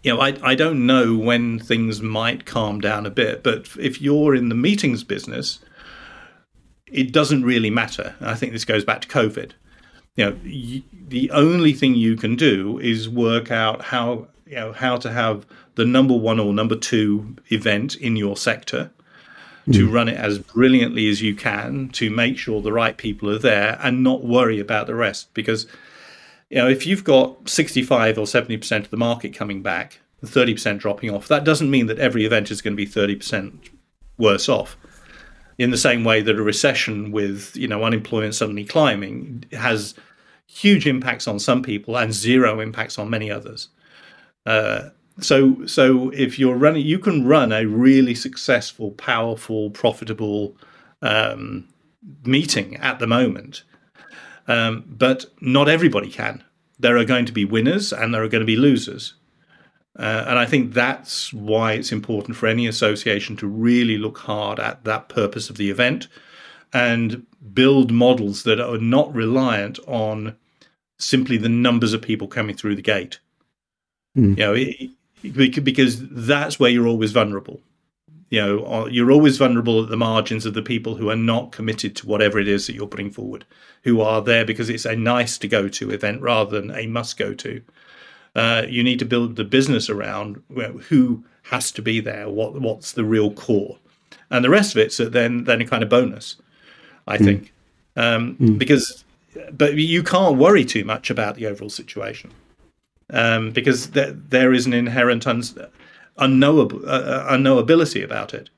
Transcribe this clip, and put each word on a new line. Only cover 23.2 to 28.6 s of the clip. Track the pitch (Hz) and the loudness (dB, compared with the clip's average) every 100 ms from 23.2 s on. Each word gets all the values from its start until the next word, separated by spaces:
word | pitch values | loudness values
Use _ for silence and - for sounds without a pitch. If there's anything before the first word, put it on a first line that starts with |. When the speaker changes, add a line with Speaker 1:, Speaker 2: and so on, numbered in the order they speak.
| 104 | -4
Speaker 1:
are | 110 | 0
there | 120 104 107 - | 2 4 0 0
and | 135 127 | -2 2
not | 127 131 | 2 2
worry | 120 123 120 107 | 2 2 4 0
about | 101 107 107 | -2 -4 -2
the | |
rest. | 113 110 - - | -2 -2 -4 -10
Because, | - 110 110 - - - - - - - _ _ | -6 -4 -4 -6 -18 -20 -20 -20 -20 -20 _ _
you | - | 0
know, | 127 | 2
if | 135 160 | 2 0
you've | 190 | -2
got | - 135 127 - - | 4 4 4 -4 -4
sixty-five | - 143 127 123 123 110 110 | -2 0 -2 2 2 2 0
or | 104 | 0
seventy | 123 120 | -2 -2
percent | 110 | -8